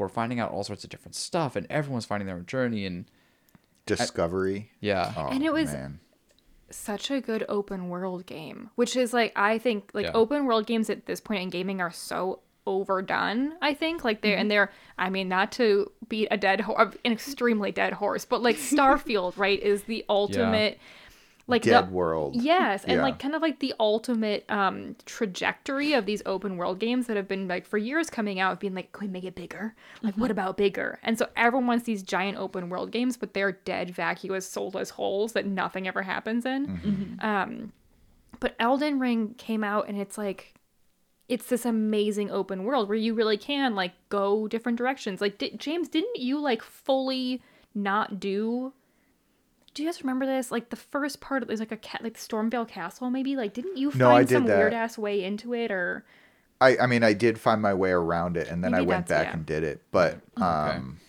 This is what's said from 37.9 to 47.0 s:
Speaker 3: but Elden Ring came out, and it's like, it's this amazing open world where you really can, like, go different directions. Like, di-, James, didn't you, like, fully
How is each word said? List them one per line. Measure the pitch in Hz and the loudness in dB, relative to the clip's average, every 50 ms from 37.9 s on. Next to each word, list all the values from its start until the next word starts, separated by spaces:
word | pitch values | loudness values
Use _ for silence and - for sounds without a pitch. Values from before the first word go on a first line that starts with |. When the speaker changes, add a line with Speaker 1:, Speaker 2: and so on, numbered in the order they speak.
| _ _ _ _ _ _ _ _ - - | _ _ _ _ _ _ _ _ -12 -4
Speaker 3:
but | - 247 - - | -4 -4 -2 0
Elden | 226 240 277 262 302 302 285 262 | 2 2 2 2 2 0 0 0
Ring | 262 247 233 226 220 208 - | 2 2 2 2 0 -2 -6
came | - - - 220 214 214 | -10 -6 -4 -2 -2 0
out, | 202 208 214 - - | 0 0 -2 -2 -2
and | 202 202 | -4 -6
it's | 196 202 - | -6 -6 -6
like, | 214 208 196 180 - - - _ _ _ _ _ _ _ _ _ _ _ _ _ _ _ - | -6 -4 -4 -6 -6 -12 -20 _ _ _ _ _ _ _ _ _ _ _ _ _ _ _ -4
it's | 254 240 - | -4 -4 -2
this | - 247 233 - | -2 -2 -2 0
amazing | 240 226 220 214 214 214 214 208 208 202 208 208 196 | 0 0 2 2 2 2 2 2 2 0 -2 -2 -2
open | 190 196 190 - 196 185 190 | -2 -2 -2 -2 -4 -6 -2
world | 226 285 254 208 202 | 0 0 0 0 0
where | 214 226 | 0 0
you | 220 233 226 | 0 0 2
really | 226 220 220 214 | 2 2 2 2
can, | 208 - - 285 277 269 247 208 | 0 -2 -4 -2 0 0 0 0
like, | 196 185 180 - _ _ - | 0 -2 -4 -4 _ _ -4
go | 202 202 196 196 208 214 214 | -2 0 2 2 2 2 0
different | 208 226 226 226 240 233 233 | -2 -4 -4 -2 -2 -2 0
directions. | 240 254 277 - - 214 185 180 | 0 -2 -2 -2 -4 -6 -4 0
Like, | 208 202 196 - | -2 -2 -2 -2
di-, | 277 - - | -6 -6 -6
James, | 220 - 285 320 349 320 - | -8 -6 -4 -2 -4 -4 -2
didn't | - 320 370 494 466 285 | 0 -2 -2 -2 -4 -4
you, | 254 247 277 302 | -2 -2 -2 0
like, | 294 277 226 226 | 0 0 0 0
fully | - - - - - - 269 269 | -4 -12 -20 -10 0 0 2 2